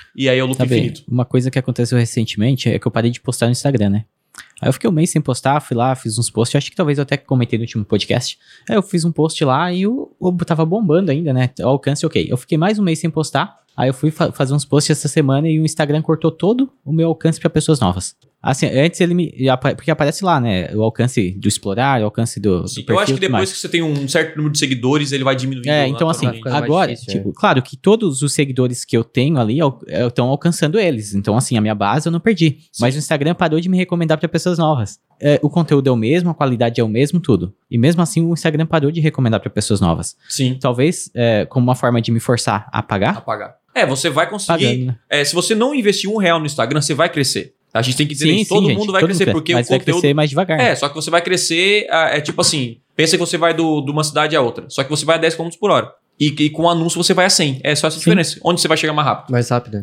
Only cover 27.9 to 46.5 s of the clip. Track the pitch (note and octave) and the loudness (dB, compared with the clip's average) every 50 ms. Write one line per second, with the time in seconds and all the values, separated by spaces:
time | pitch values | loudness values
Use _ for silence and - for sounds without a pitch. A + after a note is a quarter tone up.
27.9 | G#3 A#3 A#3 E3+ C3+ C3+ D3 C#3 - - D3 C#3 C3 B2+ B2+ B2 B2 - - - | 2 4 2 -2 -2 -2 -4 -2 0 0 -2 0 0 0 0 0 -2 -4 -6 -2
28.9 | - A#2 A2+ - - B2+ B2 D3 E3+ C3+ A#2 G#2 A#2 D3+ E3 C#3 B2 - - - | 0 0 0 0 0 0 0 2 2 2 2 0 0 2 0 0 0 -4 -12 -6
29.9 | - F2 A#2+ A#2+ - - B2 B2+ C3+ - - E3+ E3 - E3 D3 E3 A3+ G#3 E3+ | -4 -2 -2 -2 0 0 0 0 0 0 0 0 0 0 0 0 0 2 0 0
30.9 | C#3+ G#2+ G#2 G2+ G2+ G2+ G2+ - G#2 A#2 B2+ - C3 A2+ G#2+ G#2+ G#2+ G#2 G2+ G2+ | 0 -2 -4 -4 -4 -4 0 0 0 0 0 0 0 0 2 0 0 0 0 0
31.9 | A2+ D3 D3+ E3+ E3 E3+ - A3+ A3+ D#3+ E3 D#3+ - - _ _ - - A#2+ B2 | 0 0 0 0 -2 0 0 -2 0 2 2 0 0 -2 _ _ -6 -2 0 0
32.9 | C3 D3+ D3 - D#3+ C#3+ C#3 D#3 F3 - F3+ D#3+ D3+ D#3+ E3+ F#3 F#3 F3+ F3+ - | 0 -2 -2 -2 -2 0 0 0 0 0 0 0 0 0 0 0 0 0 0 -2
33.9 | F3+ E3+ E3 D#3 D#3 D#3 - D#3+ - D#3+ - F3+ F3+ D#3+ E3 D#3 D#3 B2+ G#2+ G2+ | -2 -2 0 0 0 0 -2 -2 -2 -2 0 0 0 2 2 2 2 0 -2 -4
34.9 | - - _ _ _ - - C#3+ D3 - - C#3+ - F3 D#3+ - D#3 C#3 C3 C3+ | -8 -14 _ _ _ -2 2 2 4 4 2 2 2 2 2 2 2 2 4 4
35.9 | B2+ A#2 A2 A2+ D3+ F3+ F3 F3 D#3 - D3 C3+ B2 A2 A#2+ A#2 A2+ - A#2 G#2+ | 2 2 2 2 2 2 2 0 0 0 0 0 2 2 0 0 2 0 0 0
36.9 | G#2 A#2 C#3+ C#3+ - F3 - - A2+ F2 F2 F#2+ - _ _ - - A#2 A#2 D#3 | 2 0 0 2 0 -2 2 2 2 2 2 -4 -10 _ _ -4 0 2 4 4
37.9 | F3 E3+ E3+ D#3 - E3 E3 E3+ E3+ D3+ - E3+ D3+ D3+ D#3+ D#3 - D#3+ C#3+ C#3+ | 4 2 0 0 2 0 0 0 0 0 0 0 0 0 -2 0 0 0 0 0
38.9 | D#3+ E3+ D3+ D#3 - - C3 A#2 A2 G2+ - A2 - G#2 G2+ - A2 F#2 G2 F2 | 0 2 0 0 0 0 0 2 2 0 -2 -2 -4 -4 -2 0 0 2 2 2
39.9 | E2 E2 D#2+ - - _ _ - - - C3+ B2+ B2+ C3 - C3+ B2 A#2+ C3+ D#3+ | 2 0 -2 -10 -12 _ _ -10 -4 -2 -2 -2 -2 0 -2 -2 0 2 0 0
40.9 | - - - - - A#2+ A#2+ A#2 A2+ G#2 F#2 - - C3 A#2+ B2 B2 - - B2 | 0 -2 -8 -10 -4 0 2 2 2 2 0 0 0 0 2 2 0 2 2 0
41.9 | A#2+ A#2 G#2+ - A#2 A#2 - - B2 A2+ - - G#2+ G2+ - - - A2+ G#2+ - | 2 2 0 0 -2 -2 0 0 0 0 0 -2 -2 -2 -4 -4 -6 -6 -4 -2
42.9 | G#2+ F#2+ G2 C3 G#3 - - - A2 G#2 F#2+ - - _ _ _ - C4 D4+ - | -2 0 0 0 -2 -2 -4 -6 -6 -6 -8 -14 -16 _ _ _ -2 0 0 0
43.9 | - - - E3+ C3+ D3+ F3 - G#3+ G3+ - - - D#3+ - A#2+ B2 B2+ B2+ B2+ | 0 -2 -2 -2 0 0 -2 -2 -2 -6 0 0 2 2 2 0 0 0 -2 -4
44.9 | A#2+ - _ - - D3 C#3+ C#3+ - F3 F3 - A3+ G#3+ A#3 C4+ D4+ C#4 G3+ G#3 | -4 -6 _ -4 -2 0 0 0 0 -2 0 0 0 2 2 0 0 0 0 0
45.9 | F#3+ - - F#3+ G#3+ A3 F#3+ E3+ E3+ E3 D#3 C#3+ | 0 0 -2 -4 -2 0 2 2 2 2 0 -4